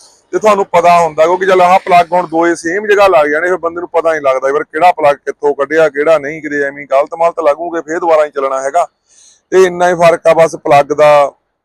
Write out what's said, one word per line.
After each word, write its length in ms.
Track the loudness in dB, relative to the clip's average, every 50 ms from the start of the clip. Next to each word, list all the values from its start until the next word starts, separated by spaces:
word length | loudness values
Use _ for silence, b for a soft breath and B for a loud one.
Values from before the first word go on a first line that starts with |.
| b b b b b _ -8
ਤੇ 60 | -2
ਤੁਹਾਨੂੰ 260 | 0 0 0 0 -2
ਪਤਾ 320 | 0 0 2 2 4 2 2
ਹੁੰਦਾ, 240 | 2 0 0 0 0
ਕਿਉਂਕਿ 220 | 0 0 0 0
ਚੱਲ 160 | 0 2 2
ਆਹ 160 | 4 4 2 2
ਪਲੱਗ 340 | 2 2 2 2 2 0 -2
ਹੁਣ 140 | -4 -4
ਦੋਏ 260 | -2 -2 -2 0 0 -2
ਸੇਮ 300 | -4 -6 -6 -6 -6 -2
ਜਗ੍ਹਾ 200 | 0 2 2 2
ਲੱਗ 200 | 4 4 2 2
ਜਾਣੇ, 200 | 2 -2 -2 -2
ਫਿਰ 100 | -2 -4
ਬੰਦੇ 240 | -4 -4 -8 -8 -8
ਨੂੰ 80 | -12 -4
ਪਤਾ 220 | -4 -2 -2 -2
ਨਹੀਂ 100 | -4 -2
ਲੱਗਦਾ 300 | -2 -2 -2 -2 -2 -2 -2
ਫਿਰ 100 | -4 -6
ਕਿਹੜਾ 280 | -6 -4 2 2 2
ਪਲੱਗ 240 | 2 2 0 0 0
ਕਿੱਥੋਂ 360 | -2 _ -12 -10 _ -4 -4 -2
ਕੱਢਿਆ, 340 | -2 -4 -2 0 0 0 0
ਕਿਹੜਾ 280 | -2 -4 -2 0 -2
ਨਹੀਂ, 240 | -2 -2 -6 -10 -10
ਕਿਤੇ 220 | -10 -8 -6 -6 -6
ਐਵੇਂ 220 | -6 -8 -12 -8
ਗਲਤ 280 | -2 -2 -2 -2 -2 -4
ਮਲਤ 240 | -4 -4 -4 -2 -2
ਲੱਗੂਗੇ, 420 | -2 -2 -2 -2 -6 -8 -10 -10
ਫਿਰ 180 | -8 -8 -8 -4
ਦੁਬਾਰਾ 220 | 0 0 0 0
ਨਹੀਂ 100 | 0 -2
ਚੱਲਣਾ 300 | -4 -6 -6 -4 -4 -6
ਹੈਗਾ। 260 | -6 -4 -2 -2 -2 -4 _ _ _ b b b b b b b b _
ਤੇ 120 | 2 2 2
ਇੰਨਾ 260 | 2 0 0 0 0
ਹੀ 60 | 0
ਫਰਕ 300 | 2 2 2 2 2 0
ਆ 60 | 0 2
ਬਸ 200 | 4 2 0 0 -6 -2
ਪਲੱਗ 300 | 2 2 2 2 0 0
ਦਾ, 400 | 2 4 4 4 4 2 0 -4 _ _ _ _ _ _